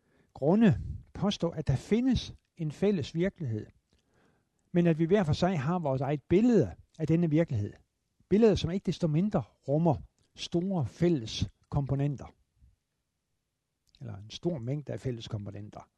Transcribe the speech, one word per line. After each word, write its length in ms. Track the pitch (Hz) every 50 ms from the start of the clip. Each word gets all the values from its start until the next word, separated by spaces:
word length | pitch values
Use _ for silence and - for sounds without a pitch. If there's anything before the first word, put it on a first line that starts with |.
| _ _ _ _ _ _ _
grunde 480 | - 127 143 180 214 233 208 127 - - - - - - - _
påstå, 360 | - - 202 202 - - 170
at 180 | - 160 151 -
der 80 | 139
findes 580 | 123 - - 202 226 247 269 247 - - - - - _ _ _ _
en 140 | 165 151
fælles 440 | 143 - - 202 214 175 127 - -
virkelighed, 500 | 165 170 196 - - 165 127 113 107 - - - _ _ _ _ _ _ _ _ _ _ _ _ _ _ _ _ _ _ _
men 160 | - 175 175 175
at 120 | 165 151
vi 60 | 165
hver 180 | 160 190 220 196
for 100 | 147 151
sig 260 | - - 175 196 156
har 200 | 123 147 180 185
vores 220 | 165 143 131 131
eget 220 | 139 135 151 143 -
billede 520 | _ - 185 226 254 240 202 135 95 80 - - _ _ -
af 80 | 160 -
denne 220 | 160 165 175 165
virkelighed. 440 | 147 156 170 - 139 104 101 98 - - _ _ _ _ _ _ _ _ _ _
Billeder, 260 | 175 208 233 220 185
som 160 | 131 - 156
ikke 140 | 170 196 -
desto 220 | - 170 - - 165
mindre 360 | 147 156 185 214 202 175 117 - _ _ _ -
rummer 280 | 139 156 170 175 135 90 - - _ _ _ _ _
store 500 | - - - - 170 175 196 196 175 139
fælles 640 | 104 - - 160 175 170 139 110 110 - - - - - _ _ _
komponenter. 640 | - 151 139 123 139 139 139 147 143 - - - - _ _ _ _ _ - - _ _ _ _ _ _ _ _ _ _ _ _ _ _ _ _ _ _ _ _ _ _ _ _ _ _
Eller 180 | 135 120 107 98
en 120 | 101 110
stor 280 | - - - 170 170 139
mængde 360 | 113 120 139 151 135 - 120
af 60 | 117
fælles 280 | - 131 120 113 113 -
komponenter. 640 | - 107 104 101 101 101 - - - - - _ _